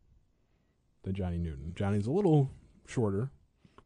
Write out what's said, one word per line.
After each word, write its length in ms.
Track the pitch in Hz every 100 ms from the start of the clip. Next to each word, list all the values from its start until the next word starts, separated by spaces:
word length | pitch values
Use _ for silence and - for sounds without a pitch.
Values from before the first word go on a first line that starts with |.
| _ - _ _ _ _ _ _ _ _
than 100 | -
Johnny 240 | 95 90 87
Newton. 360 | 85 69 76 87
Johnny's 320 | 101 104 104
a 40 |
little 380 | 175 196 151 135 - - - -
shorter, 440 | - 107 98 135 - _ _ _ -